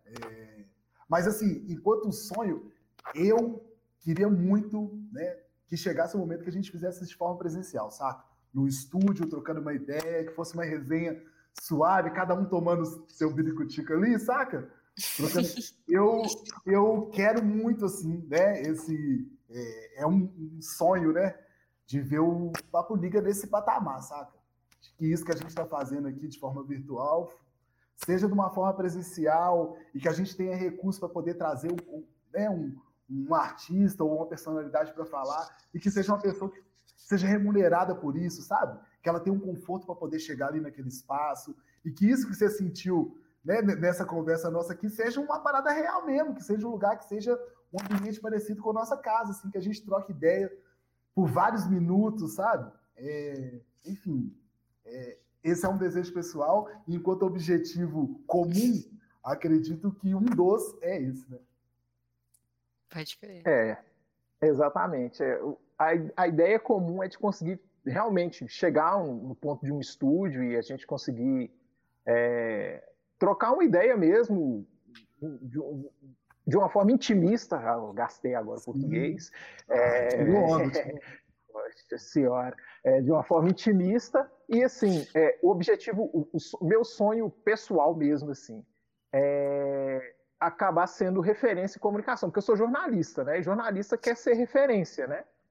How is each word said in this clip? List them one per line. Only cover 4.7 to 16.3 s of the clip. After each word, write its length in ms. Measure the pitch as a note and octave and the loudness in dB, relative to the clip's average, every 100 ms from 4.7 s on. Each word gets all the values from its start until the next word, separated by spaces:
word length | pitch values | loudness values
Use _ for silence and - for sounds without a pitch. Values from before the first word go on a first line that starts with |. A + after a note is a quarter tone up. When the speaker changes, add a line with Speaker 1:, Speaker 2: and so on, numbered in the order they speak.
| G#3+ G#3 G#3 G#3 | -4 -6 -8 -12
Speaker 1:
né, 260 | G#3+ F3 F3 _ _ - | -8 -8 -8 _ _ -10
que 80 | E3+ | -6
chegasse 400 | F#3+ E3 E3+ G#3 | -4 -2 -2 -2
o 40 | |
momento 240 | E3 E3 | -4 -6
que 60 | F3 | -6
a 40 | |
gente 180 | F3+ G3 | -6 -6
fizesse 300 | E3+ F3+ F3+ | -6 -8 -8
isso 100 | F3 | -12
de 40 | - | -6
forma 220 | F3 F3 | -4 -4
presencial, 540 | F3 E3+ F3+ B2 G#2+ | -6 -6 -8 -8 -8
saca? 320 | - C3+ C3+ _ _ _ | -6 -8 -8 _ _ _
No 140 | C3+ C#3 | -2 0
estúdio, 600 | C3+ - F#3 G3 G3 D#3+ | -2 -4 0 2 2 -4
trocando 340 | D3 - D#3 | -6 -6 -6
uma 120 | D3 | -6
ideia, 520 | C#3+ C#3 D3+ D#3+ E3 D#3+ | -6 -6 -6 -4 -4 -6
que 60 | |
fosse 220 | - E3 | -8 -8
uma 100 | E3+ | -6
resenha 580 | E3 D3+ C3+ D#3+ E3 D#3 - _ _ - | -6 -6 -2 -2 -2 -6 -12 _ _ -16
suave, 520 | - D3+ D#3+ F#3+ E3 | -4 2 4 4 2
cada 240 | F3 F#3 G3 | -2 0 0
um 100 | F#3+ | 2
tomando 400 | F3+ E3 E3+ D#3+ - - | 0 2 0 0 -6 -14
seu 220 | - D#3 | -2 -2
biricutico 600 | C#3 D#3 - C#3 - D3 | 0 -2 -2 -6 -6 -2
ali, 260 | D#3+ A3 A3 | 2 4 2
saca? 500 | G#3+ C4 C4 C3+ B2 - _ - - - | 2 0 0 -4 -10 -18 _ -10 -8 -4
Trocando. 300 | D#3 - - | -2 0 0
Speaker 2:
<laughs> 400 | - - _ - | -4 -12 _ 0
Speaker 1:
Eu, 360 | F#3 G#3 A3+ G#3+ | 4 4 2 -2